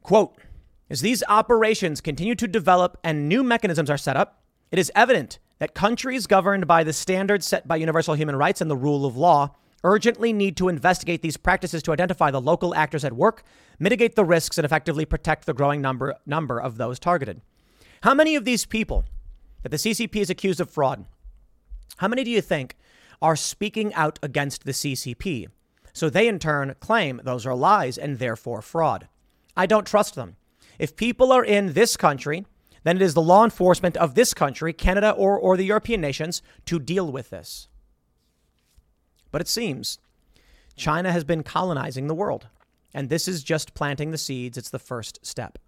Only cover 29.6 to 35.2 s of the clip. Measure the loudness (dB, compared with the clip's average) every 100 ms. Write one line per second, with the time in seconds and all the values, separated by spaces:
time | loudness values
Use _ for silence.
29.6 | 2 0 2 0 0 -6 -14 -16 _ _
30.6 | _ -8 -8 -2 -4 2 6 6 4 2
31.6 | 2 2 2 4 2 2 -6 -8 -10 _
32.6 | _ _ 0 2 4 4 6 6 6 4
33.6 | 4 4 2 0 0 4 2 2 -2 -2
34.6 | -8 -2 0 2 2 2